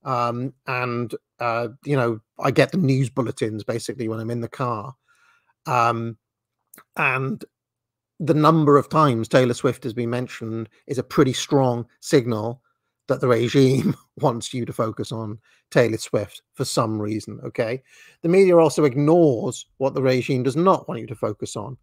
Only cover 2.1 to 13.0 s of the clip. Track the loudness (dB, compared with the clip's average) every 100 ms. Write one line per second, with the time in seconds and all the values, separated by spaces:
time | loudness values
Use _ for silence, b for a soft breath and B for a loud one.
2.1 | -2 _ -4 0 2 2 2 2 2 0
3.1 | -2 -4 -4 -6 -6 -6 -8 -8 -8 -6
4.1 | -6 -6 -6 -8 -6 -4 -4 -8 -18 _
5.1 | _ _ _ _ _ -4 0 2 0 -6
6.1 | -10 _ _ _ _ _ -20 _ -4 -2
7.1 | 0 -4 -8 -12 _ _ _ _ _ _
8.1 | _ 0 4 6 6 6 4 4 2 2
9.1 | 2 2 4 4 0 -2 -2 -8 -6 -4
10.1 | -4 -6 -10 -8 -8 -10 _ -8 -6 -4
11.1 | 2 2 2 0 2 2 0 -6 _ 2
12.1 | 2 2 -4 -4 -8 _ _ _ _